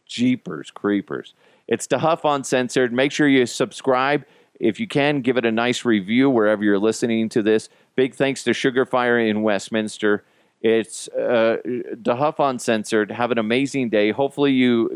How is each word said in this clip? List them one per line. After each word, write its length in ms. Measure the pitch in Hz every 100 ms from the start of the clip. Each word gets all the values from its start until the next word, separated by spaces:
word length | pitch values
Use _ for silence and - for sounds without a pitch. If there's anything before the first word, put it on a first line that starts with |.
| -
Jeepers 680 | - 123 127 - 78 65
creepers. 640 | - 101 101 95 67 - _ _ _ -
It's 200 | 113 -
the 120 | 127
Huff 240 | 160 165
Uncensored. 720 | 151 143 127 131 123 131 127
Make 180 | 120 143
sure 160 | - 147
you 180 | 135 120
subscribe. 760 | - 127 - - 127 135 147 - _ _ -
If 200 | 110 101
you 80 | 113
can, 320 | 147 143 147
give 140 | 123 123
it 100 | 113
a 60 |
nice 320 | 110 120 120
review 460 | 120 107 92 117 139
wherever 340 | 123 107 107
you're 160 | 104 98
listening 480 | 110 110 123 113 110
to 120 | 120
this. 260 | 104 110 - _ _ -
Big 160 | 127 -
thanks 280 | 135 127 -
to 80 |
Sugar 320 | 110 139 123 131
Fire 340 | 127 123 120
in 220 | 113 107
Westminster. 840 | 107 98 - 113 107 - 107 104 - _ _ _
It's, 480 | 113 113 104 - -
uh, 480 | - - 120 113 110 -
the 500 | 123 67 120 113 120
Huff 240 | 151 156
Uncensored. 720 | 170 123 - 110 107 110 104
Have 200 | 110 120
an 60 | 117
amazing 520 | 107 120 139 139 120
day. 220 | 104 104
Hopefully 420 | 107 139 - 143
you, 360 | 131 127 117 113